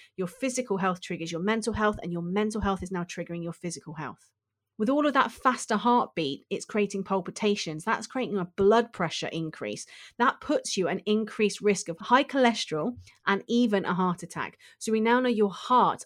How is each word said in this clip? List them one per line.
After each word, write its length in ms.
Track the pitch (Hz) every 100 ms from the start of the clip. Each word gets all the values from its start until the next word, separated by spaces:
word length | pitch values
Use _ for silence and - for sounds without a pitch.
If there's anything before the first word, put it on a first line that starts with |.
| - -
your 80 | 180
physical 520 | - 269 247 247 196
health 220 | 190 180
triggers 320 | - 165 165
your 100 | 165
mental 320 | 196 220 220
health, 260 | 202 214 208
and 100 | 175
your 120 | 170
mental 380 | 170 202 214 214
health 200 | 196 190
is 100 | 180
now 120 | 185
triggering 400 | 175 - 170 170
your 100 | 170
physical 400 | - 175 - -
health. 380 | 160 131 - _ _ _ _ _ -
With 120 | 214
all 180 | 285 294
of 60 |
that 180 | 269 220
faster 460 | - 262 247 - 208
heartbeat, 680 | 240 247 - 180 143 143 -
it's 160 | 208 -
creating 400 | 214 196 196 190
palpitations. 800 | 190 170 - 208 208 175 156 220
That's 220 | - 220
creating 300 | 262 214 202
a 140 | 175 -
blood 340 | 196 226 233
pressure 380 | - 165 - 165
increase. 560 | 165 160 - 104 110 - - - -
That 240 | 262 -
puts 340 | - 294 - 196
you 140 | 160
at 80 | 160
an 60 | 214
increased 560 | 214 208 - 208 -
risk 260 | 208 190 -
of 100 | 165
high 280 | 196 254 277
cholesterol 720 | 277 240 220 - 156 202 247 - _ -
and 160 | 196 -
even 380 | 240 240 196 -
a 80 |
heart 280 | 180 185 170
attack. 360 | 170 160 104 - - -
So 140 | -
we 80 | 220
now 220 | 226 247
know 80 | 247
your 240 | 220 202
heart, 500 | - - 247 185 -